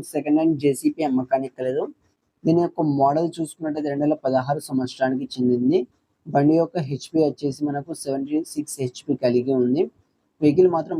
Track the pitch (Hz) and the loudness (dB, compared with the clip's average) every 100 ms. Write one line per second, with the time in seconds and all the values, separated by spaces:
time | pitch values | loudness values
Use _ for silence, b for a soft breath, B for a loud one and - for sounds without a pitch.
0 | - 151 143 156 160 147 143 127 151 151 | -4 -4 0 2 2 2 0 0 -2 -2
1 | 151 127 127 135 135 - 127 139 269 - | -2 -2 0 -2 -4 -6 -4 -4 -6 -10
2 | _ _ _ _ 165 170 170 - 156 139 | _ _ _ _ 0 2 2 0 0 2
3 | 139 151 165 165 156 - 156 151 147 143 | 2 2 -2 -4 -8 -6 -6 -4 -4 0
4 | 147 151 135 131 127 147 - 131 127 - | 0 0 0 0 0 -4 -2 -4 -4 -2
5 | 131 131 131 - 123 123 127 185 - _ | -2 -2 -6 -2 0 2 2 0 -2 _
6 | _ _ 156 139 147 160 160 180 139 135 | _ _ -2 2 4 4 2 -2 -6 -8
7 | - 160 147 127 143 135 147 143 160 151 | -4 0 0 0 -6 -4 -4 -4 -8 -10
8 | 143 135 139 151 175 151 147 - 127 - | -6 -4 -2 -4 -4 -8 -8 -6 -6 -6
9 | - 131 123 123 127 131 123 143 226 _ | -6 -2 0 2 2 2 2 2 0 _
10 | _ _ _ - 151 151 185 165 156 | _ _ _ 0 2 6 4 4 -2